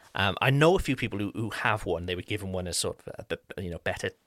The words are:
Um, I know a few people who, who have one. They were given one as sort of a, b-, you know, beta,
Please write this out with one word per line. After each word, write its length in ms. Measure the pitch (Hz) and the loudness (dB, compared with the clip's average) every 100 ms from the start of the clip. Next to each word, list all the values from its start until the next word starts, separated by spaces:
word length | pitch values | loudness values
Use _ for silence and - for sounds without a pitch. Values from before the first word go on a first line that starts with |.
| - | -8
Um, 220 | - 98 - | 0 0 2
I 80 | 127 | 4
know 260 | 139 160 190 | 8 8 6
a 40 | |
few 180 | - 131 | 2 -2
people 220 | 110 101 | -2 -2
who, 120 | 104 | -2
who 180 | 123 113 | -2 -4
have 340 | - 117 107 - | 0 0 0 0
one. 200 | 82 87 | -2 -2
They 100 | 90 | -6
were 60 | |
given 300 | - 104 95 | -4 -6 -4
one 160 | 92 90 | -4 -4
as 100 | 82 | -2
sort 220 | 90 - | -4 -6
of 140 | - - | -12 -14
a, 60 | |
b-, 400 | - - - - | -8 -8 -6 -8
you 60 | 87 | -6
know, 80 | 80 | -6
beta, 320 | - 90 - - | -6 -4 -6 -8